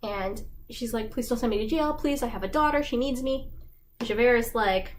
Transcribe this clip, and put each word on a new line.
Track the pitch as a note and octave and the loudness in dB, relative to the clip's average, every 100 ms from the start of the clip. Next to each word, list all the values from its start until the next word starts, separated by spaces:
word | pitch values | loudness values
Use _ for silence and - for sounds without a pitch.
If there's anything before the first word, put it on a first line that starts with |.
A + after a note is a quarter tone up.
And | A3 G3+ F#3+ G#3+ - - - | -4 -4 -4 -4 -10 -12 -14
she's | A#3 A#3 | -8 -4
like, | A3+ A3 | -4 -4
Please | - A#3 | -4 -2
don't | A#3+ | 0
send | A#3+ | 2
me | G#3 | 0
to | A3 | 0
jail. | D#4+ D4+ | 0 0
Please, | D4+ D4 C#4+ | 0 0 0
I | A#3+ | -2
have | A3 | -2
a | G3 | -2
daughter. | D4+ D4+ D4 | 2 4 4
She | D4 A#3+ | 2 0
needs | C4+ B3+ | 0 0
me. | C4 C4+ - - - - _ _ | 0 -2 -4 -12 -16 -20 _ _
And | A3+ | -4
Javert | G#3+ A#3+ A#3+ | 4 6 6
is | A#3 A3+ | 2 2
like | G#3 F#3+ F#3+ | 2 2 0